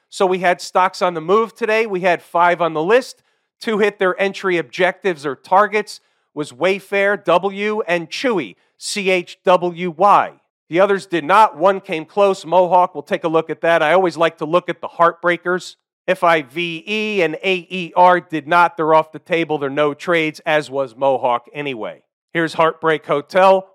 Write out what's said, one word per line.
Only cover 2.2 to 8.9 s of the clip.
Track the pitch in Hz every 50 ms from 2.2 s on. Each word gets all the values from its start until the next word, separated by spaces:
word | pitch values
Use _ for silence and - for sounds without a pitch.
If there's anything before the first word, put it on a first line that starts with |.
five | - _ - 170 175 175 175 160
on | 175 160 160
the | 151 160
list. | 185 233 262 254 - - _ _ _ _ _ _ _ _ _
Two | - 233 220
hit | 196 214 208 208
their | - 196 180 175 190
entry | 196 196 196 - 196 190 175
objectives | 165 151 127 - - 185 180 190 - - 190 170 143 143
or | 147 139
targets, | - _ - 185 196 208 196 208 208 208 - - - _ _ _ _ _ _ _
was | 143 151 -
Wayfair, | 123 123 160 190 202 190 - - 202 202 196 202 208 - -
W, | 165 165 185 190 202 196 202 208 214 214 214 -
and | 165 175 175 165 -
Chewy, | - - - 247 220 170 123 90 - _ _ _ _
C | _ - -